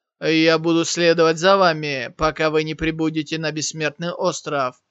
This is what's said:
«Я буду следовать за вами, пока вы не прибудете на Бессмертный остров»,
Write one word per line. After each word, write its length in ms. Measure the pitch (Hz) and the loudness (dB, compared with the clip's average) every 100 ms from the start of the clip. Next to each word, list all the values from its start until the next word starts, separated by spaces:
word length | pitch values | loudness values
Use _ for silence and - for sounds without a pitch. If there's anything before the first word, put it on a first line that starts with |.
| _ _ | _ _
«Я 360 | 156 160 165 160 | 0 2 4 2
буду 280 | 165 165 160 | 2 0 0
следовать 540 | - 170 165 160 165 | 2 2 4 4 4
за 180 | 185 196 | 2 4
вами, 560 | 180 156 151 135 120 - | 4 2 -4 -6 -8 -2
пока 340 | 156 151 156 | -2 0 0
вы 140 | 156 | 0
не 120 | 156 156 | -2 -4
прибудете 600 | 160 160 160 156 147 160 | -4 -2 -2 -2 -6 -6
на 140 | 156 | -4
Бессмертный 600 | 151 143 160 151 143 175 | -6 -8 -4 -6 -4 -8
остров», 680 | 175 185 - 160 143 127 - _ | -4 -4 -4 -4 -4 -4 -6 _